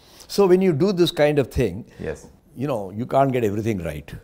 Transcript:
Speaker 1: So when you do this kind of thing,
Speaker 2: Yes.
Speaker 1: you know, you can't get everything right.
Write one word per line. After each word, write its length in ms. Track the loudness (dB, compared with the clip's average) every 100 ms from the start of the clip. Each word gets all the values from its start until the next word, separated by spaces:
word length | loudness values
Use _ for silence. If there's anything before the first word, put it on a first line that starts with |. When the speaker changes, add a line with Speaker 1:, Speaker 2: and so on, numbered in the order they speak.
| _ -20 -6
Speaker 1:
So 200 | 2 4
when 140 | 6
you 120 | 4
do 180 | 2 0
this 200 | 2 0
kind 260 | 2 2 2
of 140 | -2
thing, 340 | -2 -2 -4 -14 -12
Speaker 2:
Yes. 280 | -10 -10 -14 -20 _ -10
Speaker 1:
you 120 | -6
know, 220 | -6 -6
you 160 | -10 -2
can't 260 | 2 2
get 120 | 2
everything 400 | 0 -2 -2 -4
right. 280 | -4 -8 -12 -16